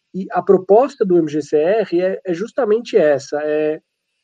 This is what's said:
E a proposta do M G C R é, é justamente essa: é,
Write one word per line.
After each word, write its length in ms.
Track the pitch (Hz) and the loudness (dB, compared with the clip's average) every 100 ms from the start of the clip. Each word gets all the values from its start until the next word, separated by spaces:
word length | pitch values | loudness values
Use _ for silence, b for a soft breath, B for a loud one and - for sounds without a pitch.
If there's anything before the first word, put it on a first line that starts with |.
| _ | _
E 140 | 185 196 | -12 -8
a 100 | 175 | -6
proposta 640 | 185 185 190 214 269 - | 0 0 4 4 4 -2
do 140 | 202 175 | 0 0
M 100 | 156 | 0
G 120 | 151 | -4
C 160 | 147 151 | -2 0
R 440 | 160 220 190 175 | 0 0 0 -2
é, 180 | 185 190 | -2 -4
é 100 | 190 | -6
justamente 600 | 165 233 - 220 220 240 220 | -6 -6 -4 0 0 0 2
essa: 440 | 151 135 131 147 | 4 2 -2 -6
é, 360 | 151 151 151 160 _ _ _ _ | -2 -2 -2 -4 _ _ _ _